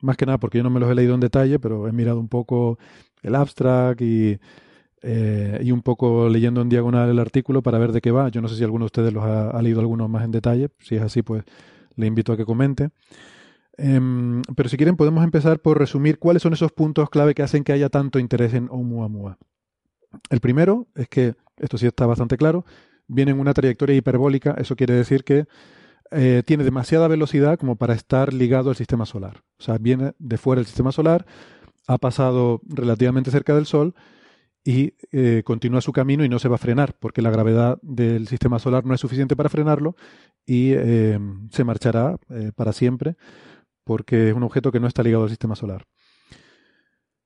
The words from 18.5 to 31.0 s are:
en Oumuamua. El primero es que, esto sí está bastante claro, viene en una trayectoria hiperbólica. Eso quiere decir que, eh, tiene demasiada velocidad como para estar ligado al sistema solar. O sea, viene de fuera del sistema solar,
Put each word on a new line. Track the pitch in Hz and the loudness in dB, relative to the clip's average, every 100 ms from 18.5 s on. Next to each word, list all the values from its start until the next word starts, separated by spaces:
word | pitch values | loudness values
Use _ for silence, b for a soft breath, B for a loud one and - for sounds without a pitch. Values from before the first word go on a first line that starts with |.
en | 123 123 | 0 -4
Oumuamua. | 127 123 117 110 104 101 92 _ _ _ _ _ _ _ - - | -6 -6 -6 -6 -8 -10 -14 _ _ _ _ _ _ _ -20 -4
El | 127 | -2
primero | 123 135 180 226 - - | 0 2 2 2 -4 -10
es | 123 | -4
que, | 139 120 - _ - | 0 0 -2 _ -10
esto | 127 113 | -8 -2
sí | 120 | -2
está | - 120 | 0 0
bastante | 117 120 127 | 0 -2 0
claro, | 156 170 b b b b - | 0 0 b b b b -6
viene | 131 139 | 0 0
en | 139 | 0
una | 139 | 0
trayectoria | 143 135 117 139 135 | 2 0 0 0 2
hiperbólica. | 127 123 143 135 147 143 | 2 2 2 0 -2 -4
Eso | 127 127 | -6 -2
quiere | 123 123 | 0 2
decir | 120 135 - | 2 0 2
que, | 143 151 b b b b b _ | 0 0 b b b b b _
eh, | 160 127 123 - | 0 2 2 2
tiene | 151 | 0
demasiada | 131 131 120 160 165 | 0 -2 0 2 2
velocidad | 156 151 139 147 170 | 2 0 2 2 2
como | 131 117 | -2 -2
para | 120 | -2
estar | 117 - 131 139 | -2 0 0 0
ligado | 131 123 131 131 | 0 2 2 0
al | 123 | -4
sistema | 117 120 110 | -4 -4 -4
solar. | 104 95 107 _ _ | -10 -14 -16 _ _
O | |
sea, | - 113 | -4 -2
viene | 113 127 135 - | 0 0 -2 -8
de | 135 113 | -8 -4
fuera | 131 127 | 0 0
del | 117 | 0
sistema | - 131 | -2 -2
solar, | 147 | 0